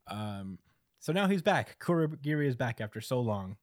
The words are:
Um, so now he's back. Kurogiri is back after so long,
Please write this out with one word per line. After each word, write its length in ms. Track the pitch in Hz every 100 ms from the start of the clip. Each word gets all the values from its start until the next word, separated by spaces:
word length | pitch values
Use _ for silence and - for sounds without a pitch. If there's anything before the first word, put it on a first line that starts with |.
| -
Um, 500 | 104 104 101 95 92 _ _ _ _
so 120 | -
now 160 | 180 190
he's 140 | 196
back. 360 | 202 165 - -
Kurogiri 680 | - 170 156 156 147 151 143
is 80 | 123
back 240 | 123 113
after 220 | 107 110
so 180 | - 127
long, 380 | 117 101 95 107